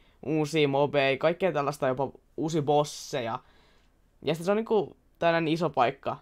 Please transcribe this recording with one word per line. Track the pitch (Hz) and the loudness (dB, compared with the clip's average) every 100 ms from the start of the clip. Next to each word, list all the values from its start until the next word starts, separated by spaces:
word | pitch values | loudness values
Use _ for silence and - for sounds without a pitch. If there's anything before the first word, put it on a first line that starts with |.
| _ _ | _ _
uusia | - 156 147 160 143 | -4 -2 0 2 2
mobeja, | 139 143 143 135 131 | 4 2 2 2 2
kaikkea | 156 170 185 | 0 0 0
tällaista, | 147 143 147 135 | 0 -2 -2 -2
jopa | 131 135 - _ - | 0 -4 -8 _ -6
uusia | 156 165 | -4 -2
bosseja. | 135 147 147 - - 147 113 123 - _ _ _ _ _ _ _ | 2 2 2 -4 -10 -6 -6 -8 -12 _ _ _ _ _ _ _
Ja | 131 | -6
sitten | 156 | -4
se | 170 | 0
on | 208 | -2
niinku | 226 220 147 - _ - | 0 0 0 -6 _ -4
tällainen | 170 165 160 | 0 2 0
iso | 160 165 | 0 0
paikka, | 139 120 - - - | 2 2 0 -6 -8